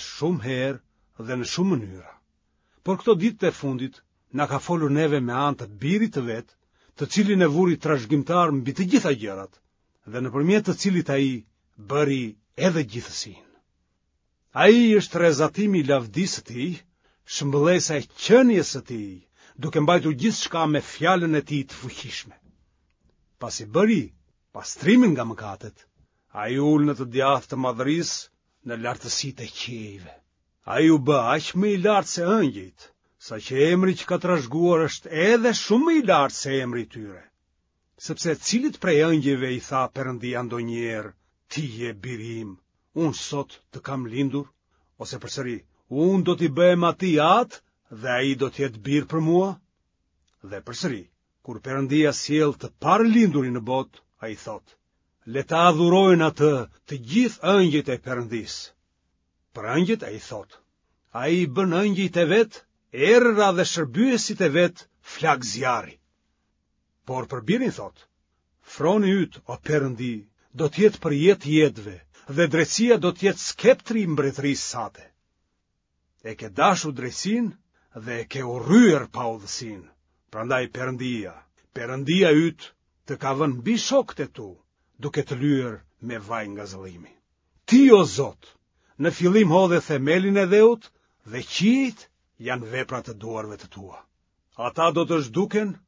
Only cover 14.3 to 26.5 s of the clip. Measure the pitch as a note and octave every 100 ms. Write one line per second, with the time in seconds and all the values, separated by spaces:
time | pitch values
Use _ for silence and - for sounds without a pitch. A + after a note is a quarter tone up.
14.3 | _ _ B2+ F3+ A#3 A#3 G#3 - E3+ E3+
15.3 | C#3+ D3+ F#3 G#3 F#3+ C3+ C#3 A2+ G2+ F#3+
16.3 | - - A#2+ D#3 E3 - _ _ _ -
17.3 | - C#3+ C#3+ D3+ F3+ - D3 - - -
18.3 | A#3 B3+ G3+ C#3+ C3 - A#2 G2+ F#2 _
19.3 | _ _ - C#3+ D#3+ D3+ F3 D#3 C3 A3
20.3 | A3 - E3 D#3 D#3 - - E3 F#3 E3
21.3 | D3+ - D3 C3 - B2+ - A#2+ - G#2
22.3 | - G2 _ _ _ _ _ _ _ _
23.3 | _ A#2 - G#2+ A2+ G#3+ G3+ G#2 _ _
24.3 | _ _ - - - D3 B3 A#3+ C3 A#2
25.3 | G#2 G#2+ F#2+ A2 - _ _ _ _ _
26.3 | G#2 A2